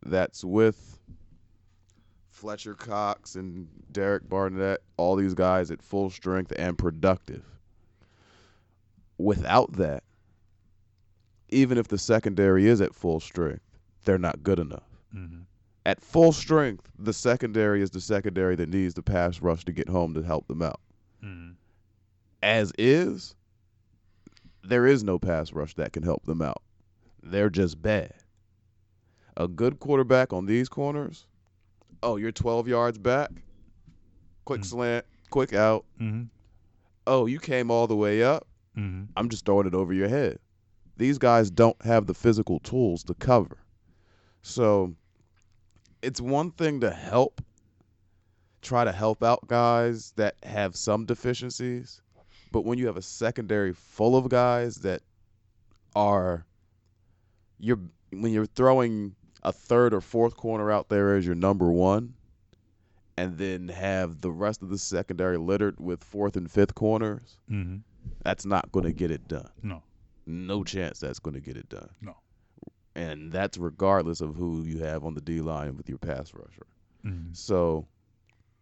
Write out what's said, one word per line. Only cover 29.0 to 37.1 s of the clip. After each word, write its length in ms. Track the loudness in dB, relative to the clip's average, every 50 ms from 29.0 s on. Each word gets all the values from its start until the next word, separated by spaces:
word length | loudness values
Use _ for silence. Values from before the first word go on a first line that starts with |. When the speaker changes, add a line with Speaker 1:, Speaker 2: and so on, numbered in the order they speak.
| _ _ _ _ _ _ -6
Speaker 1:
A 100 | -6 -6
good 320 | -6 -2 0 0 0 0 -2
quarterback 540 | -2 0 2 2 4 6 6 4 4 2 0
on 140 | -4 -2
these 220 | 0 0 0 0 -2
corners, 580 | -4 -6 -4 -4 -4 -6 -8 -8 -12 -16 -20 _ _ _ _ _ _ _ _ _ _ _ _ _ -16 -8 -4
"Oh, 140 | -4 -4
you're 160 | -2 -4 -6 -4
twelve 340 | -2 -2 0 0 0 0
yards 320 | 0 0 2 2 0 -2 -2
back? 320 | 0 0 0 2 0 -2 -8 -14 -18 -20 -20 -20 -20 -20 _ -20 _ -20 -20 -20 _ _ _ -20 _ -20 -20 -20 -8
Quick 160 | -8 -6 -6 -6
Speaker 2:
Mm-hmm. 60 | -8
Speaker 1:
slant, 380 | -6 -4 -2 0 -2 -2 -4 -8 _ _ _ -4
quick 220 | -2 0 0 2 2
out. 320 | 4 4 4 4 2 -2 -8 _ -8
Speaker 2:
Mm-hmm. 240 | -6 -4 -4 -6 -8 -10 -14 _ _ _ _ _ _ _ _ _ _ _ _ _ _
Speaker 1:
Oh, 200 | 0